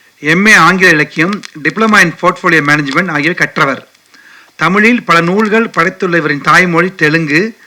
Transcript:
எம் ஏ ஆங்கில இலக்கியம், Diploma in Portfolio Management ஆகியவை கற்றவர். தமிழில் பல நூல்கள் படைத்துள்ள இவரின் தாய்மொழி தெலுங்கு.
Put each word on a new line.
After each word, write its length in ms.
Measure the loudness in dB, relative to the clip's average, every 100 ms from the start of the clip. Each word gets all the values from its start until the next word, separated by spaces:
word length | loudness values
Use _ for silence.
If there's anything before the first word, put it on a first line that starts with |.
| _ -10
எம் 260 | -2 0 2
ஏ 60 |
ஆங்கில 380 | 4 4 4 2
இலக்கியம், 520 | 2 -2 -4 -4 -4 -12 -8
Diploma 380 | -6 -2 0 2
in 140 | 2 0
Portfolio 400 | -2 -2 0 0 0
Management 400 | -2 -2 -4 -4
ஆகியவை 240 | -2 -4
கற்றவர். 540 | -2 -4 -2 -2 -4 -10 _ _ _ -20 -20 _
தமிழில் 480 | -6 -2 2 2 0
பல 180 | 2 2
நூல்கள் 480 | 2 0 0 0 -2
படைத்துள்ள 480 | -2 -4 -2 -2 -2
இவரின் 240 | -2 -2
தாய்மொழி 540 | 2 2 2 0 -2
தெலுங்கு. 600 | -2 -2 0 0 -2 -2 -8